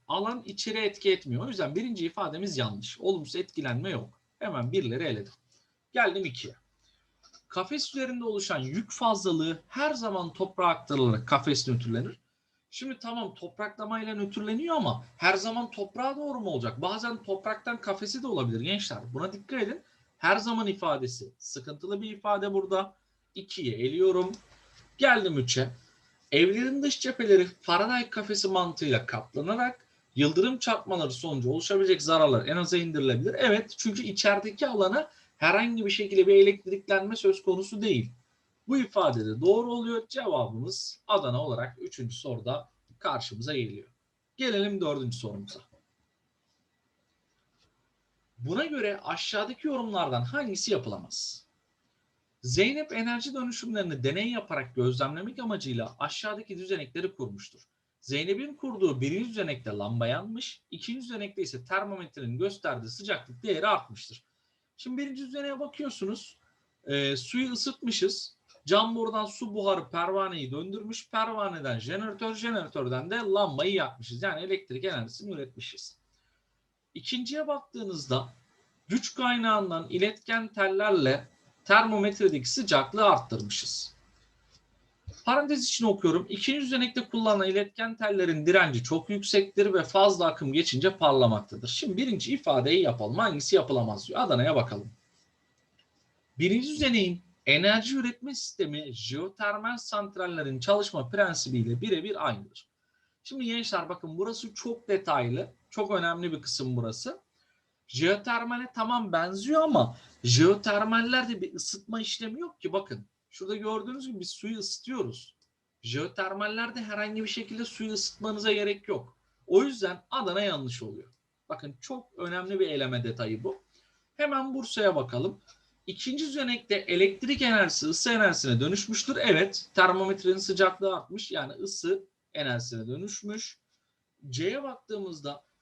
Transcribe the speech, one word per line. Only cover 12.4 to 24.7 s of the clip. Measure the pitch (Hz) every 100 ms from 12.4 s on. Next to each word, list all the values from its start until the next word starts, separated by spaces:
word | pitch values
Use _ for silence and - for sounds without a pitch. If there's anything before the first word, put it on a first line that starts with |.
| _ _ _
Şimdi | - 269 254
tamam, | 233 233 202
topraklamayla | - 175 - 208 - 214 220 220
nötrleniyor | 208 202 202 214 220 339 320
ama | 160 - - -
her | 175
zaman | 196 220 226 233
toprağa | - 196 233 262 277
doğru | 294 254
mu | 196
olacak? | 135 113 120
Bazen | 180 214 233 226
topraktan | - 196 220 214 240 233
kafesi | 202 196 208 262
de | 262
olabilir | 180 123 117
gençler. | 147 202 - - 120
Buna | 135 185
dikkat | 196 - 262
edin. | 208 311 - _ _ _
Her | 165 202
zaman | 220 226 208
ifadesi | 196 165 139 123 - 98 -
sıkıntılı | - 131 139 147 185 202
bir | 220
ifade | 208 208 202 202
burada. | 196 190 190 196 - _ _ _
İkiyi | - 196 - 127
eliyorum. | 107 127 165 190 180 185 - - _ _